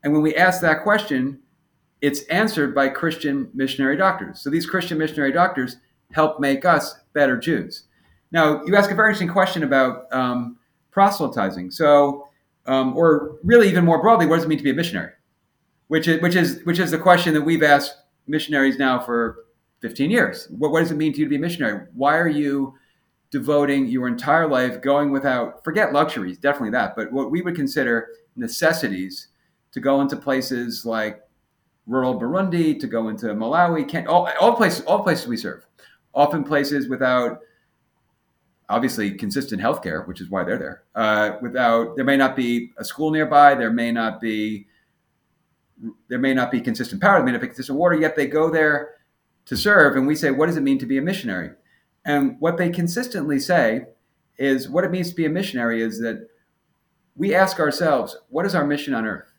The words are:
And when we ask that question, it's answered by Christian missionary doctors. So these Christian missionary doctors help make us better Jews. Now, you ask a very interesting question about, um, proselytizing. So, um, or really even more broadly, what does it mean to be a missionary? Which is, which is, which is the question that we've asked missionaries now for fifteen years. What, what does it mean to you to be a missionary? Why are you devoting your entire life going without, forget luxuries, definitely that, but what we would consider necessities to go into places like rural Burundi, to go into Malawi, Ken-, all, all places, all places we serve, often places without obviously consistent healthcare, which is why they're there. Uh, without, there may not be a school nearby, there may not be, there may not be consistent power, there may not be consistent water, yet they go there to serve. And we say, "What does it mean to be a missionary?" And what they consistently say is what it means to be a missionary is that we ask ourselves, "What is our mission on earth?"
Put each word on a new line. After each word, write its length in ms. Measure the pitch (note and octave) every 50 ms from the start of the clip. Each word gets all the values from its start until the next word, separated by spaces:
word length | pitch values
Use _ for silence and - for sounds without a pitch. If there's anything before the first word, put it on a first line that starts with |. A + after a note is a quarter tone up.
| -
And 80 | D3 D3
when 100 | D3+ D3+
we 140 | D#3 D3+
ask 240 | D#3 F3+ F#3 F3 -
that 220 | E3+ E3 D#3 D#3 -
question, 580 | G#3 G#3 G#3+ G#3 - C#3+ C3 B2+ C#3 C#3 - _ _ _ _ _ _ _ _ _ _ _ _
it's 220 | - C#3+ C#3 - -
answered 500 | - D#3+ F#3 A3 G#3+ - D#3+ C#3+ C3+ -
by 160 | C#3+ C#3 C3+
Christian 600 | C3+ - - E3 D#3 - - D3 C#3 C#3 C3 A2+ -
missionary 420 | B2+ C3+ C3 C3 - C#3 C3+ C#3+
doctors. 440 | D#3 F#3+ F#3+ - - F#2+ E2+ - -
So 100 | - C#3+
these 160 | C#3+ E3 E3+
Christian 320 | - - F#3+ D#3+ D3+ E3+ D#3
missionary 340 | D#3 D3+ D3+ D3 C#3 C#3 C3+
doctors 460 | E3+ F3 F#3 - C3+ B2+ B2 - _ _ _ _ _ _ _ -
help 260 | D#3 D#3 D#3 D#3 -
make 260 | C#3 C#3 C#3 C3+ C#3
us 300 | F3+ E3+ D3+ C#3+ - - - _ _ _
better 240 | D3+ C#3+ C3+ B2+
Jews. 480 | A#2 - E3+ E3 A2+ E2 E2+ - - _ _ _ _ _ _ _ _ _ _
Now, 340 | - E3 D#3+ D3+ D3+ C#3+ -
you 120 | D#3+ F#3+
ask 140 | G#3 G3+ -
a 40 | G3
very 140 | - A3 G#3+
interesting 240 | G#3 G3+ F#3+ E3+ E3+
question 300 | G3 F#3 F#3+ - E3+ D#3
about, 480 | C3 C#3 C3+ C3 C3 B2 - - - -
um, 460 | C3 B2+ B2 B2 B2 A#2+ A#2+ - _ _ _ _ _ _ _
proselytizing. 800 | _ - G3 G3+ G3 - D#3 B2+ - B2 G2+ F#2+ F#2 F2 F2+ F2+
So, 580 | - - E3 D3 D3 C#3+ C#3+ C#3+ C#3 C#3+ - - _ _ _ _ _ _ _
um, 300 | - C3+ - - C4 -
or 400 | D3+ E3+ E3 D#3 D3 - - - - -
really 260 | F3 A#3+ A#3+ A3 G3
even 160 | F3 F3 F3
more 160 | E3+ E3 D#3
broadly, 260 | E3 G#3+ A#3 G#3+ E3+
what 100 | D3+ D#3+
does 80 | E3 D3+
it 40 | D#3
mean 100 | D#3 C#3
to 60 | C#3
be 60 | C#3+
a 40 | B2
missionary? 380 | - - - - F#2 D#2 - _ _ _ _ _ _ _ _ _ _ _ _ _ _ _ _
Which 200 | D#3 D#3+ D#3+ E3+
is, 120 | D#3+ D#3 E3
which 140 | F3 F3
is, 240 | F#3 E3 - - - -
which 140 | F3 E3 E3+
is 120 | F#3 D#3
the 80 | D3 D#3+
question 360 | - F#3 F3+ F3 E3+ E3 D#3
that 80 | D3+ C#3+
we've 200 | D#3 E3 D#3+ D3+
asked 340 | D3 C#3+ C#3+ C#3 - - _ _ _ _ _ _
missionaries 520 | - D3 D#3 D3+ - D3+ C#3 C3+ C3+ C3 C3+
now 200 | C#3 C3 B2+ B2
for 460 | B2 - A#2+ A#2 A#2 A2+ A2+ - - _ _ _ _ _ _ _
fifteen 300 | - A2+ - - C3+ D#3+
years. 380 | G#3+ A#3+ E3+ G2+ F2+ - - -
What, 200 | - G#2+ C#3+ D3+
what 100 | C#3+ D#3+
does 100 | E3 E3
it 60 | D#3+
mean 160 | D3 D#3 D#3 C#3+
to 60 | C#3+
you 60 | D3+
to 60 | C#3
be 60 | D3
a 40 | C#3
missionary? 460 | D#3 E3+ E3+ - C#3+ A2 G#2+ G2+ - - -
Why 220 | A#2+ C3+ C#3+ D#3
are 120 | D#3+ F3 E3+
you 460 | D3+ D3 D3 C#3+ C#3 C#3 C3+ C3+ - _ _ _ _ _ _ _ _ _ _ _
devoting 560 | - C#3+ A#2 B2 D3+ D3 C#3+ C#3 C#3 C#3 C3+
your 200 | A#2 A#2+ C3 B2+ B2
entire 380 | A#2+ A#2+ B2 D3 D3 E3 E3
life 340 | D#3 C#3 B2+ B2+ B2 - -
going 300 | - C3+ C#3 C#3+ D3 C#3+
without, 540 | C#3 C#3 C3+ C#3+ C3 B2 A#2 A#2 - - _
forget 280 | E3+ D3+ G#3 G#3+ - C3
luxuries, 460 | C#3+ D#3 D3 - B2 G2 F#2 F2+ -
definitely 320 | - C#3 C#3+ C#3+ A#2 A2
that, 240 | - B2+ G#2+ F#2+ -
but 180 | - A2 G#2 A#2+
what 180 | C3+ C3+ -
we 120 | C#3+ F3 F3+
would 140 | F3+ E3+
consider 520 | E3+ C#3+ C3+ - D3+ C3 A#2+ A#2+ A2+ A2+ - - - _ _ _
necessities 920 | - A#2+ A2+ - - E3+ D#3+ E3 E3 - A2 G2 F#2 F#2 F#2+ F#2 - - _ _ _ _ _ _ _ _ _ _
to 80 | B2
go 200 | A#2 C3+ C#3 C#3
into 160 | C#3 C3+ C#3
places 680 | A2+ - C#3 C3 C3+ C3 C3 C3 B2 B2 A#2+ A2+ - -
like 340 | A#2 A2+ A2 G#2+ G#2+ G#2 - _ _ _ _ _ _ _ _ _ _ _ _ _
rural 320 | - A#2+ C3 B2+ B2+ B2 G#2
Burundi, 600 | A2+ D3+ E3+ F#3 G3 F#3 E3+ E3+ E3 D#3 D3 -
to 80 | -
go 220 | A2+ A2+ A#2 A2+ A2
into 180 | G#2+ G2+ A#2+
Malawi, 600 | A2+ G2+ G#2+ A2 A#2 C#3 E3+ F3+ F3 E3+ D#3+ C#3 -
Ken-, 180 | - D3+ -
all, 220 | - E3 F3+ F3 - D3 -
all 140 | F3 A3 A3+
places, 300 | - A3 F3+ E3+ D#3 -
all 160 | - F3 G3+ G3+
places 240 | F#3+ D#3+ - -
we 100 | A#2+ A#2+
serve, 300 | A2 - F#2 C#2+ - _ _ _ _ - - _ _ _ _ _
often 300 | - C#3+ D3 - D#3+ C#3
places 440 | - D#3 C#3+ C#3+ C#3 D3 C#3 C3 -
without 520 | C3 A#2+ C3+ B2+ B2+ B2+ B2 A#2 A#2 - - _ _ _ _ _ _ _ _ _ _ _ _ _ _ _ _ _ _ _ _ _ _ _ _ -
obviously 420 | G2+ A#2 B2 B2+ - - G#2 G2+
consistent 500 | G2 - - G2+ - C#3 C3 - A2 G2
healthcare, 460 | G2 A#2+ D3+ - - F2+ D#2+ D#2+ E2
which 140 | F2+ F#2 -
is 100 | F#2+ F2
why 140 | F#2+ F#2+ F2
they're 120 | F2+ G#2
there. 280 | G#2 D#2+ C2+ F2 - _ _ _
Uh, 420 | G#2+ A2 G#2+ G#2+ G#2 G#2+ G#2+ G#2 - B2
without, 540 | A#2+ A#2+ B2+ B2 A#2 A#2 A#2 A#2 - -
there 80 | C3+ C3
may 120 | C3 C#3
not 200 | C#3 C3+ B2+ -
be 340 | C3+ B2+ A#2+ A#2+ A#2+ A#2+ - _ -
a 60 | A2+
school 260 | - - - D3+ D#3
nearby, 440 | D#3 D#3 D3+ C3+ D3 C#3+ C#3+ C#3+ C#3
there 180 | B2 A#2+ A2+ A2+
may 200 | A#2 A#2 A#2 A#2
not 280 | A#2 A2+ A2 G#2+ -
be, 460 | A2+ A2+ G#2+ G#2+ G#2+ A2 G#2+ G2+ G2+ _ _ _ _ _ _ _ _ _ _ _ _ _ _ _ _ _ _ _ _ _ _ _ A2 A2+ - _ _ _
there 120 | B2+ A#2+
may 120 | C3 C3+ C3
not 180 | C3 B2 A#2+
be 100 | - A#2+
consistent 420 | A#2 B2+ A2 - B2+ - - - -
power, 140 | G3+ G3
there 100 | F3+ C3
may 60 | B2+ B2
not 80 | A#2+
be 80 | B2+ B2+
consistent 300 | - - C3 - C3+ C#3+
water, 180 | E3+ F3+ E3
yet 180 | D#3 D#3+ D3+ -
they 140 | - C#3 C3
go 200 | C#3+ D3+ D#3+ D#3+
there 440 | D#3+ D#3+ D#3 D3+ D3 C#3+ D3+ - - _ _ _ _ _ _ _ _ _ _
to 120 | - C3
serve. 400 | - - G#3 G#3 F#3+ D#3 C#3+ C3+
And 100 | C3+ C3
we 80 | C#3 D3+
say, 160 | D3+ D#3+ C#3+
"What 160 | C3+ C3 D#3
does 100 | E3+ E3
it 60 | D#3+ C#3
mean 160 | C#3 C#3 C3
to 80 | C3
be 100 | A#2 C3+
a 60 | C3+ C#3
missionary?" 480 | E3+ F3 - - A#2 F#2+ F2+ E2 D#2 - _ _ _ _ _ _ _ _ _ _
And 300 | - D3 C#3+ C#3 C3 A#2+ -
what 180 | C#3+ E3 E3+
they 140 | E3+ F3+ F3
consistently 680 | E3+ F3+ E3+ E3+ - A#3 B3+ B3 - G3 D3 D3+ C#3+ C3+
say 480 | C3+ - F3+ E3+ C3 A2+ A2 A#2 A2+ - _ _ _ _ _ _ _ _ _ _
is 300 | C3+ C#3 C3+ C3 A2+ G2+
what 160 | C3+ E3+ F#3
it 60 | F3+
means 200 | E3+ F#3 F3 F3
to 40 | -
be 120 | - E3
a 40 | D#3
missionary 520 | D#3 F3+ G3 - - B2+ A#2+ A#2 A#2 A2+ A2+
is 160 | A2+ G#2 G#2+
that 280 | A#2 A#2 A2 - - - _ _ _ _ _ _ _ _ _ _ _ _ _ _ _ _ _
we 180 | C#3 D3+ - D3
ask 260 | F3+ F#3+ F#3 - -
ourselves, 560 | D#3+ D3 C#3 - F3 D#3+ C#3+ B2+ A2 - - - _ _
"What 160 | B2 D3+ F3+
is 80 | G3 E3+
our 100 | F3 C#3+
mission 300 | C#3+ D3 C#3+ - C#3+ C3+
on 100 | A#2 A2
earth?" 280 | A2 G2 E2 - _ _